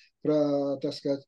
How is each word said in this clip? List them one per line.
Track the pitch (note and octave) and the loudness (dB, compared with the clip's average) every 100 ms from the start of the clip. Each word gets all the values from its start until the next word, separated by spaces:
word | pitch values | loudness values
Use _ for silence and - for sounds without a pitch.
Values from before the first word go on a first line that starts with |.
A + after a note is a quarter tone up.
| _ _ | _ _
про, | D3 D3+ D3 C#3+ C#3 C#3 | 0 2 2 0 0 -2
так | A#2+ | -4
сказать, | - D3 C#3 | -6 -4 -4